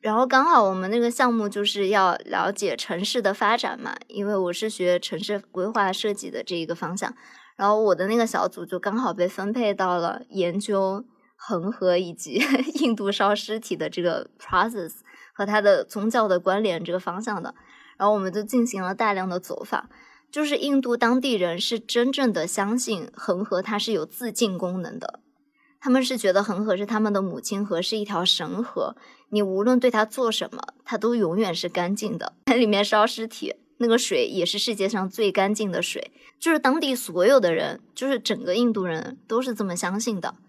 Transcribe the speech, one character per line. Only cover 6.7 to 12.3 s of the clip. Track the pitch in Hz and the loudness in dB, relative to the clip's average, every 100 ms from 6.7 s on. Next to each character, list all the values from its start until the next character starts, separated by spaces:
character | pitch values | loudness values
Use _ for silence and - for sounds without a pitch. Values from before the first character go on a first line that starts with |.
方 | 170 160 | -6 -6
向， | 190 - - - - - - | -6 -8 -10 -20 -20 -20 -2
然 | 196 | 2
后 | 214 | 4
我 | 220 | 4
的 | 170 190 | 2 2
那 | |
个 | 226 226 | 2 2
小 | - 180 | 0 -2
组 | - 170 | -4 -8
就 | 180 | -6
刚 | 202 220 | -4 -2
好 | 247 | -2
被 | 170 180 | 0 -2
分 | - 196 | 0 -4
配 | 233 302 | 0 0
到 | 302 185 180 | 2 0 0
了 | 170 - - | -2 -4 -8
研 | 190 175 180 | -2 0 -2
究 | 202 196 190 196 247 _ _ _ | 0 0 2 -2 -8 _ _ _
恒 | - 185 185 | -6 -4 -2
河 | 240 185 175 | 0 2 2
以 | 180 | 0
及 | 165 - | -8 -4